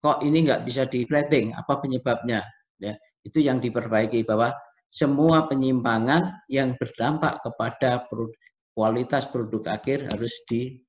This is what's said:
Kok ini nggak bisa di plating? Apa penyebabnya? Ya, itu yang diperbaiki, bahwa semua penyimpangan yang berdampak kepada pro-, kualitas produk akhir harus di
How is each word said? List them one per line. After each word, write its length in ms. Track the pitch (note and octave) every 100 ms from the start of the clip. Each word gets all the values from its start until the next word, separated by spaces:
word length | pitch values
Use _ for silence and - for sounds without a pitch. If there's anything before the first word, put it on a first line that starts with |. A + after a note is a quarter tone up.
Kok 180 | D3+ C#3+
ini 240 | D3 D#3+ D#3
nggak 160 | A#2+ -
bisa 180 | C3 C3
di 160 | B2 A#2+
plating? 480 | D3 C#3+ D3 A2 -
Apa 240 | - C#3
penyebabnya? 640 | C3+ B2+ B2+ A#2 B2 A2 G#2+ _ _ _
Ya, 160 | G2+ G#2+ _ _ -
itu 160 | D#3
yang 160 | C#3+ B2+
diperbaiki, 720 | A#2+ A#2 A2+ A2 A2 A#2 A2+
bahwa 260 | G#2+ A#2 A#2 - _ _
semua 560 | - C#3+ C#3 D#3+ D#3+ D#3
penyimpangan 960 | C3+ C3 B2+ A#2 A2+ A#2 D#3 F#3 - _
yang 320 | C3+ C3 B2
berdampak 640 | A#2+ - A#2 D#3 D3 -
kepada 640 | A2+ - A2+ - C3 B2 -
pro-, 240 | A2+ A2+ - _ _ _
kualitas 560 | - A2 A#2 B2 C#3 A#2
produk 480 | B2 A2 G#2+ - G#2+
akhir 320 | - C3+ C#3
harus 240 | G#2+ A#2+ - -
di 320 | A#2 B2+ C3